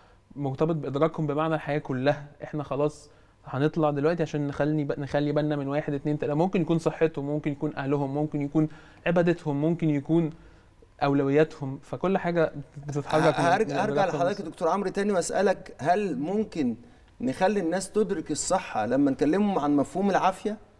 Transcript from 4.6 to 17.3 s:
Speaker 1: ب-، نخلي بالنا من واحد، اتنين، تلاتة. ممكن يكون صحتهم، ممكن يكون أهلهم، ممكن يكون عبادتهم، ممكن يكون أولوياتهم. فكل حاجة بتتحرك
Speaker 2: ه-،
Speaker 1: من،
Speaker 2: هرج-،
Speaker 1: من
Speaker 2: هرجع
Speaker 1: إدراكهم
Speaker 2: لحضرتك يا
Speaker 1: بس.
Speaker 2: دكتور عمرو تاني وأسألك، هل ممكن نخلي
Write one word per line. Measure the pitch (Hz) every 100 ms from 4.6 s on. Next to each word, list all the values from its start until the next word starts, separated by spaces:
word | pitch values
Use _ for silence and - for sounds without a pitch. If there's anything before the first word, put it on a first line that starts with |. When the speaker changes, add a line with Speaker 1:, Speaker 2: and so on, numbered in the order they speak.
| 147 156
Speaker 1:
ب-، | 143 147
نخلي | 139 143 147
بالنا | 147 151 147
من | 135
واحد، | 143 151
اتنين، | 143 151 147
تلاتة. | -
ممكن | 147 185 196
يكون | 156 165
صحتهم، | 160 - 160 151 139
ممكن | 151 151
يكون | 139 151 139
أهلهم، | 135 143 139
ممكن | 143 151 147
يكون | 143 160 156 - - - 175
عبادتهم، | 175 170 170 151 143
ممكن | 156 170 160
يكون | 143 139 165 160 - - - - _ - -
أولوياتهم. | 143 139 139 143 156 - 135 135
فكل | - 127 180 190
حاجة | 175 170 160 143 - 147 147
بتتحرك | 143 - 156 156
Speaker 2:
ه-، | 147
Speaker 1:
من، | 170
Speaker 2:
هرج-، | 190 220
Speaker 1:
من | 147
Speaker 2:
هرجع | 214 147
Speaker 1:
إدراكهم | 170 151
Speaker 2:
لحضرتك | 175 202
يا |
Speaker 1:
بس. | 165
Speaker 2:
دكتور | - 165
عمرو | 190 190
تاني | 196 202
وأسألك، | 185 165 170 196 185 - -
هل | 143 185 202 131
ممكن | 151 208 214 170 131 - - - - -
نخلي | 127